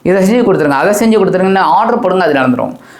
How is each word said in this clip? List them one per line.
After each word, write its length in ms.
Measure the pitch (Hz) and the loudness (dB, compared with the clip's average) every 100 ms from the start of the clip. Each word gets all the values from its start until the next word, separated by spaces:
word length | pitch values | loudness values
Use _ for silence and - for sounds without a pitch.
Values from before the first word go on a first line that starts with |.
இதை 280 | 160 190 185 | -2 0 2
செஞ்சு 140 | 247 | 2
கொடுத்துருங்க, 240 | 233 190 147 | 0 0 0
அதை 260 | 135 170 | 0 0
செஞ்சு 240 | 202 226 220 | 0 2 2
கொடுத்துருங்கன்னு" 400 | 185 180 190 196 | 0 0 0 0
ஆர்டர் 400 | 160 180 226 240 | 2 0 0 -2
போடுங்க, 260 | 185 185 | 0 0
அது 80 | 170 | 0
நடந்துரும். 440 | 135 131 123 110 - - | 0 0 -2 -4 -10 -20